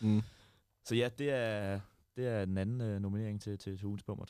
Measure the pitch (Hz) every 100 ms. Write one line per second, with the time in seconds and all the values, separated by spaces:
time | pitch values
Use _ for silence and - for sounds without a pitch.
0 | 110 107 107 - - _ _ _ - 117
1 | 120 113 143 131 113 104 98 98 - _
2 | _ - 123 110 95 95 98 123 113 98
3 | 98 104 107 104 104 101 98 95 101 101
4 | - -